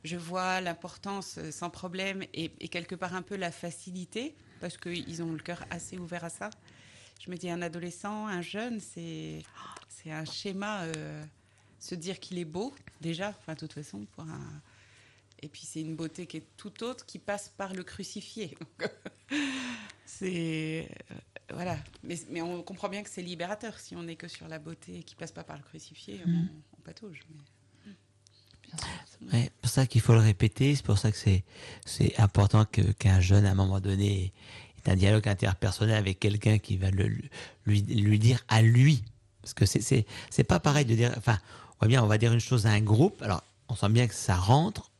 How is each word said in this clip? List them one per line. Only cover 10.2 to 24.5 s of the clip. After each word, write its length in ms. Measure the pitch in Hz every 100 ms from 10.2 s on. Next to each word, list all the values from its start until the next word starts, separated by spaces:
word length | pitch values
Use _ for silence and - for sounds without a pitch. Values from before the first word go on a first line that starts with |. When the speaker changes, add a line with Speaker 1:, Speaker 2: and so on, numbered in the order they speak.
Speaker 1:
schéma, 580 | 156 - 202 190 208 208
euh, 380 | 165 156 151 151 156 _ _ _ _ _
se 160 | -
dire 240 | 180 170 185
qu'il 200 | - 180
est 60 | 165
beau, 280 | 170 247 - - _
déjà, 280 | 160 165 202 202
enfin, 120 | -
de 40 | 160
toute 140 | 160
façon, 320 | - 151 202 208
pour 120 | -
un, 160 | 160 135 127 147 _ _ _ _ _ _ _ _
et 60 | 156
puis 140 | -
c'est 160 | - 160
une 160 | 160 160
beauté 300 | 160 156 175
qui 100 | 160
est 80 | - -
tout 240 | 208 -
autre, 220 | 233 254 -
qui 120 | 190
passe 300 | - 202 - -
par 160 | 196
le 100 | 185
crucifié. 720 | 180 - 190 208 - 226 180 - 156 -
<laughs> 520 | - - - _ _ 294 285 262 247 233 208 - -
C'est, 840 | - 190 175 165 160 156 160 - - -
euh, 40 | - _ - -
voilà. 240 | - 180 156 - -
Mais, 160 | - 170 -
mais 120 | 165
on 200 | 170 175
comprend 260 | 175 190 202
bien 140 | 196
que 80 | 202
c'est 120 | -
libérateur 560 | 180 175 175 214 226 -
si 160 | - 175
on 60 |
n'est 140 | 170 165
que 120 | 175
sur 200 | -
la 100 | 160